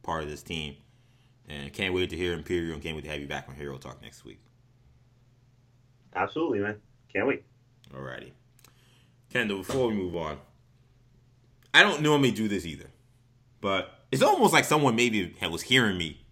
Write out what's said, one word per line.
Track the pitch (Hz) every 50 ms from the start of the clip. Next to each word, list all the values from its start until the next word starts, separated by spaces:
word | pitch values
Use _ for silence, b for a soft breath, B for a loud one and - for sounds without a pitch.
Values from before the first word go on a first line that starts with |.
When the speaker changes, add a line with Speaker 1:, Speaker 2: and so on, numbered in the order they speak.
Speaker 1:
part | - - 82 80
of | 76 73
this | 73 73
team. | - - 87 80 76 73 69 - b b b b b b b b b b b b _ -
And | 73 71 69 71
can't | - - 98 92
wait | 90 92 90 85
to | -
hear | 80 90 87 85
Imperial | 78 78 - 90 87 82 82 80
and | 73
can't | 76 82 78
wait | 78 71
to | 73
have | 76 73
you | 71
back | 69 73 69 67 -
on | 65
Hero | 71 73 71 67 67
Talk | - 65 62 -
next | 57 55 - - _
week. | - - _ _ _ _ _ _ _ _ _ _ _ _ _ _ _ _ _ _ _ _ _ _ _ _ _ _ _ _ _ _ _ _ _ _ _ -
Speaker 2:
Absolutely, | 90 98 - - - - 151 120 101
man. | 101 104 107 107 _ _ _ _ _ _
Can't | - 98 107
wait. | 135 - - - _ _ _ _ _ _ _ _ -
Speaker 1:
Alrighty. | 65 67 67 65 64 62 - 131 - _ _ _ _ _ b b b b b b b b b b b b _ _
Kendall, | - 127 117 104 98 98
before | 92 - - 131 127 117
we | 107
move | 101 92 90 85
on, | 85 80 76 73 69 - _ _ _ _ _ _ _ _ _ _ _ _ _ _ _ _ _ _ _ _ _ _ _ _ _
I | - 156
don't | 185 202 170 143
normally | 151 151 151 143 139 123
do | 104 104 110 104
this | 101 90 78
either, | 85 73 65 - - _ _ _ _ _ _ _ _ _ _ _ _ _ _
but | - 98 98 92 - - - - _ _
it's | - 135
almost | - - 403 349 226 180
like | 165 147 127
someone | - 156 156 143 131 113
maybe | 113 123 120 110 104 90 82 - -
ha-, | 101 85
was | 82 85
hearing | - - 123 131 120 104 95 90
me. | 85 78 71 - - -